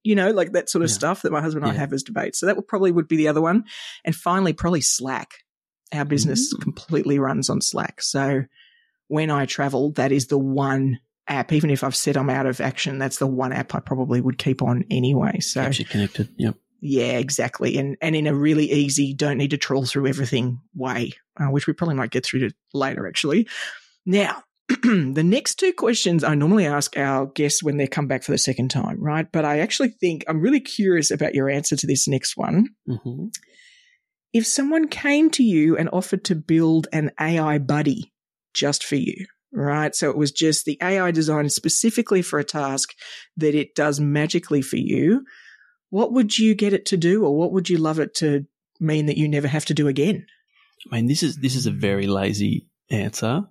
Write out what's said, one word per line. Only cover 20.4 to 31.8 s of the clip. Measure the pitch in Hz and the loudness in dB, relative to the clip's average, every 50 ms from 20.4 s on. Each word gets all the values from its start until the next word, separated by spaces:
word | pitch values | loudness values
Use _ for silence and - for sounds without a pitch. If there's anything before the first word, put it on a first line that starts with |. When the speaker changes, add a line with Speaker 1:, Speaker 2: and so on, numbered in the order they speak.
| 127 123 123 123 - _ _ | -2 -2 -4 -6 -12 _ _
Speaker 1:
way, | 151 127 131 117 120 120 - - - _ _ _ - | -8 -6 -4 -4 -4 -4 -6 -8 -14 _ _ _ -4
uh, | 147 | -2
which | 139 139 143 - | 0 0 0 0
we | 160 | -2
probably | 151 - 175 165 143 | -2 -2 -2 -2 -2
might | 135 120 113 | -2 -4 -2
get | - 127 - | -4 -4 -4
through | - - 127 131 - | -2 -2 -2 -2 -2
to | - _ _ _ - | -4 _ _ _ -4
later, | 139 135 135 - - 101 | -4 -4 -4 -4 -6 -8
actually. | 90 - - - 139 156 220 220 - - - - - - - - _ _ _ _ | -6 -6 -4 -2 2 2 2 0 0 -6 -10 -12 -12 -12 -16 -20 _ _ _ _
Now, | 185 185 202 196 - - - - _ _ _ _ - | 0 2 2 2 0 -4 -8 -14 _ _ _ _ -4
<clears throat> | |
the | 254 - - 247 220 180 143 131 135 156 160 | -2 2 2 4 4 4 2 2 0 2 4
next | 175 214 294 - - - | 4 4 2 0 -2 -2
two | - 381 370 359 | 0 0 0 0
questions | - - 226 233 - - 180 170 160 135 | 2 0 0 2 2 2 2 2 2 2
I | 143 151 | 2 2
normally | 143 147 165 208 214 175 | 4 4 4 4 4 4
ask | 147 147 143 143 - - | 2 0 -2 -2 -2 -2
our | 147 139 139 135 135 135 | -2 0 0 0 0 -2
guests | 135 - - 147 143 - - | -2 -2 0 0 0 0 0
when | 165 151 147 | 0 -2 0
they | 143 139 | 0 -2
come | 135 - 156 143 135 | 0 0 -2 -2 -2
back | 135 127 - | -2 -4 -2
for | - | -2
the | 139 127 | 0 0
second | - 135 127 - 131 131 | 0 0 0 0 -2 -2
time, | - 135 - - - - | 0 -2 -2 -2 -4 -4
right? | 147 151 151 160 160 - | -4 -2 -2 -2 -4 -2
But | - 165 151 | -2 -2 0
I | 147 147 151 | 0 0 0
actually | 175 214 - - 269 240 | 0 -2 0 -2 -2 -2
think | - _ 190 175 165 143 - | 0 _ -2 -2 -2 -2 -4
I'm | - 160 156 | -4 -2 0
really | 165 247 302 277 | 2 2 2 2
curious | - - - - 202 190 180 165 147 - | 0 -2 -2 0 2 4 4 4 2 0
about | - 147 147 - - | 0 0 0 0 0
your | 139 135 139 | 0 0 0
answer | 139 147 147 - 151 | 0 -2 0 -2 -2
to | 139 | -2